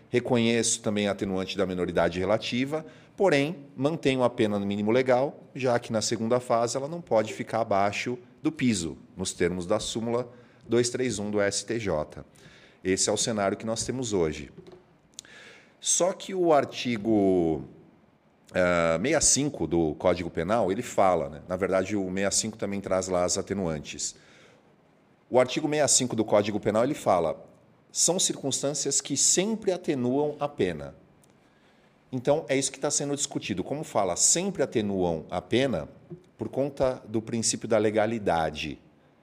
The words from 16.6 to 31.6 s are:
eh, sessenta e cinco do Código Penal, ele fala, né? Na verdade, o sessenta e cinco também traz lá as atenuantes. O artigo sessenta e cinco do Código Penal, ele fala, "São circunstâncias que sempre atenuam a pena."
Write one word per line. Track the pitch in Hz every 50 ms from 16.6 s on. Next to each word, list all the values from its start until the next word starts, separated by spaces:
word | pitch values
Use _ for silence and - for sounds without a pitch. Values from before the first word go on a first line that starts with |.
| 123 - - - - 123 120 107 101 110 110 104 98 95 92 90 85 80 80 69 65 - - - - - _ _ _ _ _ _ _ _ _ _ _ - -
eh, | 90 90 90 87 85 85 82 82 82
sessenta | 101 143 160 143
e |
cinco | - - - 131 143 143 - - 85 76
do | 82 85 82 76 73
Código | - - 92 90 87 87 82
Penal, | - 87 82 90 110 120 101 90
ele | 98 117
fala, | 123 - - - 101 95 90 82 73 73
né? | 73 71 76
Na | - 92 92
verdade, | 95 90 95 95 95 92 104 101
o | 95
sessenta | 92 92 95 98 98
e |
cinco | - - - 110 104 -
também | 110 101 101 98
traz | 95 92 92 95 90 92
lá | 92 87 90
as | 87 - 98
atenuantes. | 90 - 98 98 92 82 78 76 71 - - 76 - - - - - - - - - - - _ _ _ _ _ _ _ _ _ _ _ _ _ _ _
O | - 127
artigo | 127 127 - 156 151 147
sessenta | 151 151 143
e | 127
cinco | - - 131 123 120
do | 110 107
Código | - 113 104 101 110 104 101
Penal, | - 110 101 110 120
ele | 139 147
fala, | - - 117 98 87 82 78 76 - - - - _ _ _ _ _ _ _
"São | - - - - 170 190
circunstâncias | - - - - - 135 127 - - 139 147 - - 139 - -
que | - - 143 131
sempre | - - - 180 185 220 220 208 - 196 180
atenuam | 175 - - 151 127 120 123 131 143 151 151 147 -
a | 143 143
pena." | - - 104 90 82 73 69 69 - - - _ _ _ _ _ _ _ _ _ _ _